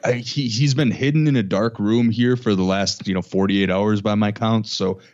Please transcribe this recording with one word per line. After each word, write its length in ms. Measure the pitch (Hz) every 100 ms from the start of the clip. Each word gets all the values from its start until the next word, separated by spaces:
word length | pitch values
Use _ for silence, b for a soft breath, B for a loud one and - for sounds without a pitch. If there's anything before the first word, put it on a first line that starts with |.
I, 100 | -
he, 340 | 120 120 143 127
he's 240 | 110 143
been 160 | 135 131
hidden 380 | 87 135 156 151
in 80 | 135
a 60 |
dark 360 | 95 95 113 113
room 320 | 104 117 120
here 260 | 107 120 123
for 180 | 117
the 100 | 98
last, 420 | 92 95 95 - -
you 60 |
know, 60 | 92
forty-eight 500 | 90 95 98 98 95
hours 300 | 92 104 104
by 140 | 104
my 180 | 104 104
count. 340 | 101 113 113 107
So 340 | - 95 95 B